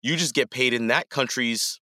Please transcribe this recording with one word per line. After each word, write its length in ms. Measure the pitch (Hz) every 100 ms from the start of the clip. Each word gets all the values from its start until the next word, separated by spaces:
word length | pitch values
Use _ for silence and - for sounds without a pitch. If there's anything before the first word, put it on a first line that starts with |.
You 160 | 120 165
just 160 | 165
get 180 | 123 123
paid 220 | 127 127
in 140 | 120 113
that 240 | 139 180
country's 680 | - 127 - 120 110 - -